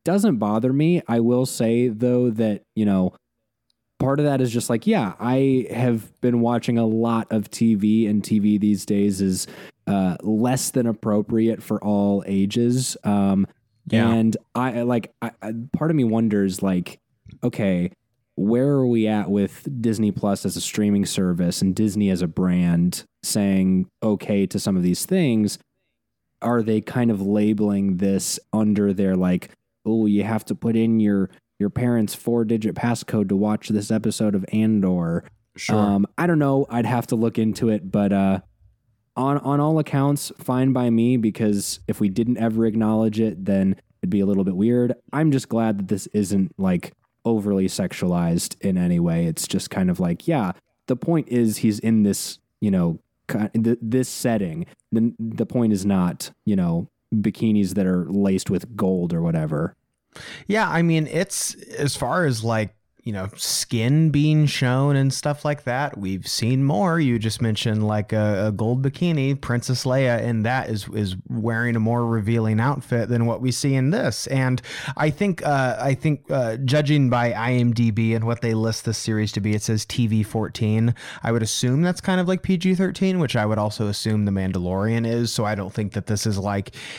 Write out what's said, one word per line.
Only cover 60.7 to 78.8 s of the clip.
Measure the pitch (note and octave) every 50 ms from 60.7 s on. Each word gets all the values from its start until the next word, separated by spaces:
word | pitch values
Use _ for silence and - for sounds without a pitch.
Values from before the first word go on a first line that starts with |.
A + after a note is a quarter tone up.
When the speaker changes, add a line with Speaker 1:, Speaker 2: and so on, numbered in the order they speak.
| D3+ E3
Speaker 2:
mean, | E3+ E3 D#3+ D#3+ D#3
it's, | C3 - D#3+ F#3+ - - - - - - - - - -
as | - C#3+ C3 -
far | - C3 B2 D3+ F3+ E3+
as, | C#3 A#2+ A2 A2
like, | A#2 A2+ A2 G#2+ - - _ _ _ _ _ -
you | A#2
know, | G#2 F#2+ F#2 G2+ -
skin | - - - - - - - B2+ A2+ A2+ B2+ C#3+ D#3 D#3+ D#3
being | C#3 C#3+ D3+ D#3 D#3 D#3 D3+
shown | C3+ - - C3+ B2 B2+ C3 C#3 C#3+ C#3+
and | C3+ C3+ C3+ C3
stuff | - - D3 C#3+ C#3+ -
like | D3 D3 C#3+ -
that. | B2+ A#2+ C3 D3 C#3 -
We've | G#2 G2 F#2+ F#2+ F#2 F2
seen | - - - A2+ A#2 C3 C3 C#3
more. | C3+ F3 G#3 G3+ F3 D#3+ E3+
You | D3+ B2+ A#2+ A2
just | A2 A2 - -
mentioned, | A#2 A2+ G#2+ - - A#2 G#2+ G#2+ G#2+
like, | G#2+ G#2+ G#2+ G2+ - A2
a, | G#2+ G#2+ G#2+ G#2 F#2+ G#2
a | G#2+ G#2
gold | F2+ G#2+ A2+ B2 C3
bikini. | C3+ C#3 C#3 - F3+ F3 D#3+ C#3+ C3 C#3 C#3 C#3
Princess | - - A#2+ A#2+ - - B2+ - -
Leia | B2+ B2+ C3+ C3+ B2 A#2+ A2+
in | A2+ A#2+ A#2 A2 G#2
that | A#2+ B2+ C3 - -
is, | A2+ G#2 - - -
is | G#2+ G#2 F#2 F#2+ F#2+ -
wearing | - A#2+ A2+ G#2+ A#2 A2+ A2+ A#2+ A#2+ A#2
a | A2+
more | A2 A2+ A#2+ A#2+ A#2+
revealing | A#2 A#2 A2+ G2 A2 A#2 A#2 A2 A2 A2 A2
outfit | A#2 C#3 C#3+ C3+ - - B2+ A#2 G#2+ G#2
than | A#2+ A#2 A#2
what | A#2 A2+ F2
we | B2+ B2+
see | A#2+ - - C#3 C3+
in | C3+ C3 C#3
this. | F#3+ A#3+ - B2 G#2+ - -
And | C3+ C3+ C3 C3 B2+ B2+ A#2+ - - - - - - C3+
I | - D3+ D#3
think, | D3 - G3+ G3+ E3 - -
uh, | D3 C#3+ C3+ C3 B2+ A#2 -
I | B2 C#3 C3+
think, | - - D#3 D3 C#3 - -
uh, | D3 C3+ B2 A2+ A2
judging | B2+ C#3 A#2+ C#3 D3+ D3 C#3 D3+ D3 C3+ B2
by | B2 A#2+ A#2+ A#2 A#2
I | A2 A2+ B2
M | B2+ B2 A#2+ A#2+ A2+
D | A#2 A#2 A2+
B | G#2 A2+ A2+ A2+ A2+
and | A2+ A2+
what | A#2 A#2 -
they | - A#2 A2
list | A2 A2 A2+ G#2+ -